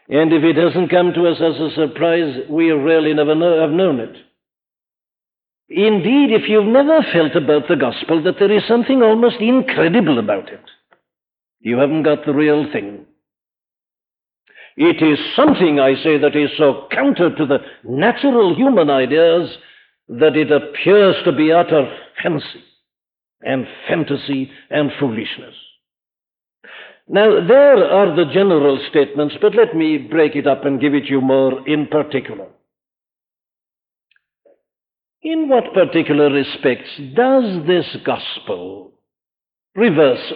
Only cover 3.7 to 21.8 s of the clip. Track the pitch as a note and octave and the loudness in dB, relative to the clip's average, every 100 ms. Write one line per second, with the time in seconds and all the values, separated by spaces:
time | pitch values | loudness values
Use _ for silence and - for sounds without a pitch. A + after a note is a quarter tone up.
3.7 | E3 F#3+ C3 A2 - _ _ _ _ _ | 0 0 -2 -6 -16 _ _ _ _ _
4.7 | _ _ _ _ _ _ _ _ _ - | _ _ _ _ _ _ _ _ _ -10
5.7 | E3+ G#3+ G#3 E3+ C#4 C#4 A3 - G#3+ G3+ | -2 0 2 2 2 2 0 2 0 2
6.7 | B3+ C#4+ D#4+ A3+ E3+ D#3 F3 C3+ D3+ D3 | 2 4 2 2 0 0 0 0 0 0
7.7 | E3 B2+ - - E3 E3 F3 G3+ G#3 - | -2 -2 -6 -4 -2 -2 0 2 2 0
8.7 | A#3 A#3 C4 A3 A3+ A#3 A#3+ A3 B3+ - | 0 2 2 4 4 2 0 0 0 0
9.7 | - E3 G#3 E3+ A#2+ G#2+ G2+ - - - | -2 0 2 0 0 -2 -4 -6 -20 -20
10.7 | _ _ _ _ _ _ _ _ _ A2 | _ _ _ _ _ _ _ _ _ -4
11.7 | A#2+ C#3 D#3+ D3+ D3 D3+ C#3+ D3+ D3 C#3+ | 0 0 0 0 -2 -2 0 2 0 -2
12.7 | A2+ G2+ G#2 - _ _ _ _ _ _ | -6 -10 -14 -20 _ _ _ _ _ _
13.7 | _ _ _ _ _ _ _ _ - - | _ _ _ _ _ _ _ _ -20 -14
14.7 | - E3 D#3 D#3 C#3+ - - D4+ C4 F3 | -2 0 2 0 0 -4 0 2 2 2
15.7 | D3 C3+ C3+ D#3+ D3 C#3+ D3+ C#3+ - D3 | 2 2 0 0 2 2 0 -2 0 0
16.7 | A#2+ - - C#4 A3 E3+ - C#3 C#3 - | 0 -6 -2 -2 0 0 0 -2 -2 -4
17.7 | - - C3 G#3 A#3 C#4 A#3+ F#3+ F3 C4+ | -20 -8 -2 -2 0 0 2 2 2 2
18.7 | A3 D3 C3+ B2+ D3+ E3 E3+ E3 - - | 2 2 0 0 2 2 2 -2 -12 -20
19.7 | _ _ _ - A#2 D#3 D3 D3 D3 - | _ _ _ -12 0 2 2 0 0 -2
20.7 | - - G3+ G3 - F3+ C#3+ D#3 E3 E3+ | -4 2 4 4 2 -2 0 2 2 2
21.7 | D#3+ | 0